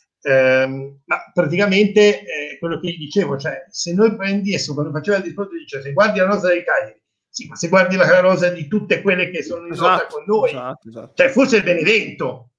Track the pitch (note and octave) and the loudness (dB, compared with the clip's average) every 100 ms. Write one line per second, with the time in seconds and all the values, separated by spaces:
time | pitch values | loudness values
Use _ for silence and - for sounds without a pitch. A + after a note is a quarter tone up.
0 | _ _ C#3+ C3+ C3 C3 C3 C3+ C#3 C#3 | _ _ 0 4 4 4 0 -4 -10 -16
1 | - F3 - - D3+ F3 G3+ F#3+ G3+ G#3 | -6 -6 -4 -2 0 0 2 4 4 6
2 | G#3 G#3 - D3+ D3 D3 E3+ E3 F3 D#3+ | 4 4 -4 -10 -10 -8 -6 -6 -6 -8
3 | D3 G3+ D3 C3+ D#3 C3+ - - E3+ F3+ | -4 -2 -2 -4 -6 -10 -12 -10 -4 2
4 | A3+ F#3+ G3 G3+ G3 E3+ - D3 D3 D3 | 2 2 -4 -2 -2 -4 -4 -6 -4 -4
5 | G#3 G3 F3 G3+ G3 E3 D3 C3+ C#3 D#3 | -2 -2 -2 -8 -10 -10 -12 -12 -4 0
6 | G#3 F#3+ F#3 G3+ F3+ F3 E3+ C3+ C3 - | 2 2 0 2 2 0 0 -2 -4 -12
7 | _ _ _ - - - E3+ F#3 F#3 F#3+ | _ _ _ -16 -16 -8 0 2 2 2
8 | D#3 F3+ F3+ F#3 F3 F3 - G#3 - F3 | 4 6 6 4 0 -2 -4 -4 -2 -2
9 | G3 F3+ F3+ F3 C#3 E3+ E3+ D#3 F3+ F3+ | 0 0 -2 -6 -8 -10 -10 -2 2 2
10 | D#3+ - F#3 G#3+ F3 C3 B2+ - A2+ A2+ | 0 -8 -2 0 0 -2 -10 -12 -16 -18
11 | A#2 - F3+ A3+ C4 G#3+ F3+ E3+ E3 G#3+ | -10 0 2 4 4 2 2 0 2 2
12 | - - C3 A#2+ - | 0 -6 -8 -8 -16